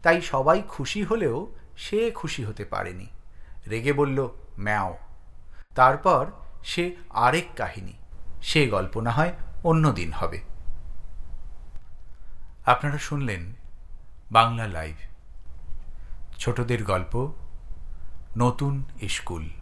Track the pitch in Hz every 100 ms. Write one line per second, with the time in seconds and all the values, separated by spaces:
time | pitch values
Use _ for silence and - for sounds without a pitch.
0 | 165 175 - 135 135 180 196 - 131 208
1 | 202 226 165 120 208 - - - - 208
2 | 233 226 156 - 110 107 101 98 92 92
3 | 104 - - - - - - 110 127 143
4 | 143 135 131 - - - 101 107 95 -
5 | - - - - - - - - 127 143
6 | 185 151 156 - - - - - 175 180
7 | - 110 123 156 170 - 104 - 92 -
8 | - - - - - 156 131 101 92 110
9 | 113 123 170 180 - - 170 160 156 151
10 | 120 - - - - - - - - -
11 | - - - - - - - - - -
12 | - - - - - - - 123 147 143
13 | - 147 131 95 85 - - - - -
14 | - - - 113 117 117 110 85 80 78
15 | - - - - - - - - - -
16 | - - - - - - 117 120 104 92
17 | 90 117 139 - - - - - - -
18 | - - - 113 123 120 143 139 135 -
19 | 101 - - 85 78 -